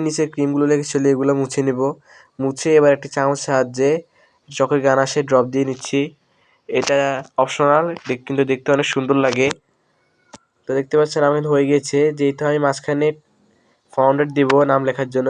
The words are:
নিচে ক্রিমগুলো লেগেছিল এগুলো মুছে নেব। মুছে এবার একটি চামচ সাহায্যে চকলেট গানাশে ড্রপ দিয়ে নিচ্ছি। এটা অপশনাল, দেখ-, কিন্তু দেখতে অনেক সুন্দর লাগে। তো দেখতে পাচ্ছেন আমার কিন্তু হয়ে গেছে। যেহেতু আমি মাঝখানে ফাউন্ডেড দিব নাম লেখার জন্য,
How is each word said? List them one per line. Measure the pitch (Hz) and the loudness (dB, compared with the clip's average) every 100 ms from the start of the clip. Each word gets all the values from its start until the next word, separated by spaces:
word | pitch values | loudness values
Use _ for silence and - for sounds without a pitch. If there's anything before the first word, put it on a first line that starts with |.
নিচে | 156 151 151 | 0 -2 -4
ক্রিমগুলো | 151 143 143 147 | -2 -2 0 0
লেগেছিল | 147 147 143 139 | 0 -2 -2 0
এগুলো | 135 135 | 0 0
মুছে | 139 131 139 | 0 -2 -2
নেব। | 135 127 135 151 _ - _ - | -2 0 -2 -4 _ -20 _ -6
মুছে | 135 135 160 156 | -6 -4 2 4
এবার | 147 | 6
একটি | 139 139 | 4 0
চামচ | - 139 139 | -4 -2 -2
সাহায্যে | - 135 120 123 139 160 170 _ _ _ _ | -2 -2 -2 0 0 0 -6 _ _ _ _
চকলেট | 143 135 147 | -4 0 2
গানাশে | 135 135 135 - | 2 2 0 -2
ড্রপ | 139 131 123 | 0 2 2
দিয়ে | 131 135 | -2 -2
নিচ্ছি। | 127 - 139 147 - _ _ _ _ - | -4 -6 -4 -4 -8 _ _ _ _ -6
এটা | 127 131 139 139 131 - - | -4 0 0 0 -4 -8 -4
অপশনাল, | 131 - 147 147 170 165 | -2 0 2 2 0 -6
দেখ-, | - 127 123 | -8 -8 -6
কিন্তু | 135 135 | -2 -2
দেখতে | 131 131 | -2 0
অনেক | 139 139 | 0 0
সুন্দর | - 131 139 | -2 0 0
লাগে। | 135 123 135 - _ _ _ _ _ _ _ - _ _ - | 0 0 -2 -2 _ _ _ _ _ _ _ -20 _ _ -6
তো | 135 | -6
দেখতে | 135 151 | -2 0
পাচ্ছেন | 151 156 | 0 2
আমার | 143 147 | 0 0
কিন্তু | 151 | 0
হয়ে | 143 139 | 0 2
গেছে। | 143 143 143 151 | 0 0 0 0
যেহেতু | 151 143 139 151 | 0 -2 0 -2
আমি | 151 | 0
মাঝখানে | 143 139 - 143 151 151 _ _ _ _ _ _ _ | 0 -2 -4 -2 -2 -2 _ _ _ _ _ _ _
ফাউন্ডেড | - 131 139 147 | 0 2 2 0
দিব | 139 135 139 143 | 0 2 4 4
নাম | 135 | 2
লেখার | 135 127 131 | 0 -4 -4
জন্য, | 131 127 | -2 -2